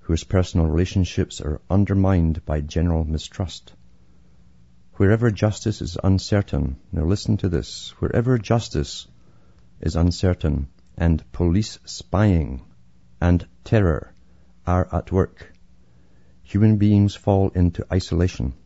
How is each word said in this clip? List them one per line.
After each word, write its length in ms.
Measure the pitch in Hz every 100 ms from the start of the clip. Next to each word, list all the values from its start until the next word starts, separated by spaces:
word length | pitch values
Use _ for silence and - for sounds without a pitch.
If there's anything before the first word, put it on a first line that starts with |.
whose 240 | - 82
personal 420 | - 95 90 92 80
relationships 720 | 78 90 98 90 - 90 -
are 180 | - 76 -
undermined 760 | 95 98 98 95 95 82 80 -
by 140 | 76
general 420 | 76 82 85 82
mistrust. 720 | 78 78 - - 90 - - - - - - - - - - - - - -
Wherever 360 | - 98 110 120
justice 520 | 98 107 101 - 107
is 160 | - 85
uncertain," 720 | - 95 - 104 101 78 69 69 -
now 140 | 85
listen 320 | 78 101 - 107
to 100 | 98
this, 400 | 85 - - - -
"wherever 380 | - - 120 127
justice 680 | 98 117 - - 73 - - - - - - - - -
is 160 | 87 85
uncertain 720 | 87 87 95 87 80 71 69 _ _ -
and 340 | 85 78 -
police 460 | - 87 87 110 -
spying 800 | - - - 92 107 87 73 65 - - - - - -
and 260 | 87 87 - -
terror 480 | - 113 95 73 - - - - - - -
are 220 | 90 90
at 200 | 87 -
work, 400 | 90 90 - - - - - _ - - - - -
human 340 | - 101 110 107
beings 380 | 104 104 101
fall 340 | - - 98 98
into 360 | - 90 85 -
isolation 640 | 95 - 85 90 - 65 -